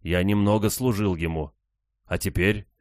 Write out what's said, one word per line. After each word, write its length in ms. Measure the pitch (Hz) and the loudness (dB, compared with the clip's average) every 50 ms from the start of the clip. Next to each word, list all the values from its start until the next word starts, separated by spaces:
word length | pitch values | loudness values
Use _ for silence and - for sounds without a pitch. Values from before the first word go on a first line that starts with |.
Я 220 | - - 87 90 90 | -4 0 0 0 2
немного 480 | 98 104 104 101 101 104 110 101 107 | 2 2 2 2 2 2 2 2 0
служил 460 | 98 - 127 127 117 101 107 101 92 | -2 0 -2 -2 0 0 0 0 0
ему. 340 | 82 85 82 82 80 76 67 _ _ _ _ _ _ _ _ _ _ _ | -2 -4 -4 -4 -4 -6 -8 _ _ _ _ _ _ _ _ _ _ _
А 140 | _ 90 87 | _ -6 -4
теперь, 500 | - 98 - - 87 98 107 107 104 _ _ _ | -4 -4 -2 2 2 2 2 0 -4 _ _ _